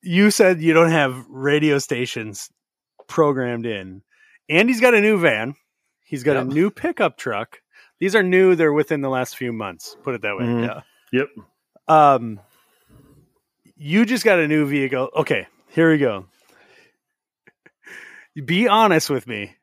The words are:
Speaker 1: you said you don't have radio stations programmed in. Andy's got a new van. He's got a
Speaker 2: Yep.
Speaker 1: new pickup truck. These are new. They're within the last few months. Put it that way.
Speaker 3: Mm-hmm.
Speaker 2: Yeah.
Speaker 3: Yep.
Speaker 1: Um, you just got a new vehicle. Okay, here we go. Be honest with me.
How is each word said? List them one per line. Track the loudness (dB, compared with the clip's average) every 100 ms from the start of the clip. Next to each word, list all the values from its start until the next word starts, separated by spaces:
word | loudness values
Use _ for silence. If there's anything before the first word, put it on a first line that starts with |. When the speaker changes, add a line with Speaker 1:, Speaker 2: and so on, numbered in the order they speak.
Speaker 1:
you | -2 2 4
said | 4 2 4
you | 2
don't | 4 4
have | 2 0 -4 -16
radio | -8 -2 0 2 0
stations | -2 -6 -6 -8 -12 -14 -20 _ _ _ _ _ _
programmed | 0 0 0 -4 -6 -8
in. | -8 -12 -20 _ _ _ _ _
Andy's | 2 2 2
got | 2
a | 4
new | 2 2
van. | 2 0 -4 -10 _ _ _ _
He's | _ -6
got | -2 -2
a |
Speaker 2:
Yep. | -2
Speaker 1:
new | -2 -2
pickup | -2 -8 -2 -4 -4
truck. | -8 -8 -10 -16 _ _ _ _
These | -2 0
are |
new. | 2 4 4
They're | 4 2
within | 2 -2 -4
the | -4
last | -4 -6 -8
few | -8
months. | -8 -10 -12 -20 -14
Put | -10
it | -8
that | -6 -4
way. |
Speaker 3:
Mm-hmm. | -4 -2
Speaker 2:
Yeah. | -4 -8 -16 _ _
Speaker 3:
Yep. | -4 -4 -10 -20 _ _ _ 0
Speaker 1:
Um, | 4 4 2 -2 -14 _ _ _ _ _ -20 _ _ _ _ _ _ _ _
you | -2 0 2
just | 2
got | 2 2
a | 2
new | 0 0
vehicle. | 0 -2 -4 -4 -4
Okay, | -2 -2 -6 _ _
here | 0 2
we | 4
go. | 0 -2 -10 _ _ _ _ _ _ _ _ _ _ _ _ _ _ _ -20 -20 -20 -20 _ -16
Be | -4 0 2
honest | 4 4 2 0
with | -6 -6
me. | -10 -12 _